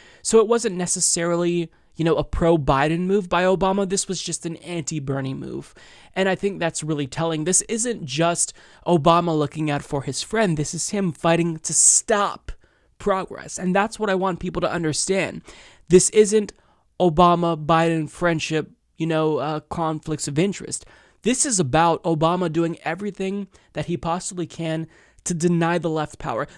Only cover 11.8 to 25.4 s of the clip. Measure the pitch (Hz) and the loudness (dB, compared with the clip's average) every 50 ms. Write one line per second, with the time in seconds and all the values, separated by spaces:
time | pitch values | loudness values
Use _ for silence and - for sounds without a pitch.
11.8 | - - - - - - 220 202 202 170 - - _ - - - _ _ _ _ | 4 4 4 4 2 0 0 0 0 -2 -4 -8 _ -16 -18 -18 _ _ _ _
12.8 | _ _ _ - - 202 190 190 180 - - - - 151 - - 180 180 180 196 | _ _ _ -6 0 0 0 0 -2 -6 -10 -14 -14 -12 -10 -6 -2 2 2 2
13.8 | 208 220 - - 214 202 190 185 190 190 170 - 180 180 160 175 170 151 - 170 | 2 2 -2 -4 -2 0 0 0 0 -2 -2 -4 -6 -6 -4 -2 -2 -2 -2 -2
14.8 | 165 156 147 - - - 190 190 160 - - - - - - - - - - _ | -2 -2 -2 -2 -2 -2 0 0 -2 -4 -6 -10 -14 -18 -20 -20 -20 -20 -20 _
15.8 | _ - 170 185 - - - 214 214 196 214 220 208 - - _ _ _ _ _ | _ 6 6 8 8 6 4 4 4 6 4 0 0 0 -8 _ _ _ _ _
16.8 | _ _ _ - 185 175 151 170 180 175 170 170 175 170 165 156 151 143 165 160 | _ _ _ 0 2 2 6 6 6 6 6 4 2 0 -2 -2 0 2 2 4
17.8 | 170 165 165 160 151 - - - 175 170 165 151 - - 160 156 - - - _ | 4 2 0 -2 -4 -6 -6 -2 0 0 0 0 -2 -2 -2 -4 -4 -6 -12 _
18.8 | _ _ _ - 160 165 160 156 156 156 151 123 135 151 156 151 - - - 170 | _ _ _ -6 -4 -2 0 0 0 0 0 -2 -2 -4 -6 -8 -8 -8 -6 -4
19.8 | 160 160 160 151 - 160 151 - - 151 139 156 185 202 180 - - - - - | -2 -2 -4 -4 -6 -6 -6 -6 -6 -4 0 0 0 0 -2 -4 -10 -10 -10 -12
20.8 | - - - - _ _ _ _ - 208 262 - - 294 226 185 165 123 131 156 | -12 -14 -20 -20 _ _ _ _ -2 0 0 0 0 0 0 0 0 2 2 4
21.8 | 170 170 160 - - 170 165 151 160 165 180 180 180 165 151 165 170 165 170 - | 4 4 2 0 0 -2 0 2 2 0 0 0 -2 -2 0 -2 -2 -2 -4 -6
22.8 | - 151 165 180 208 202 - - 190 190 196 202 196 - _ - _ _ - 156 | -6 -6 -6 -6 -6 -8 -6 -6 -6 -6 -6 -6 -8 -12 _ -20 _ _ -10 -8
23.8 | 151 - 170 - - 170 165 185 - - 185 175 165 - - - 165 160 160 160 | -6 -4 -4 -4 -4 -4 -4 -4 -6 -8 -8 -8 -8 -8 -8 -6 -4 -4 -4 -4
24.8 | 160 - - - - _ _ _ - - 180 156 | -6 -8 -12 -20 -20 _ _ _ -6 -4 -2 0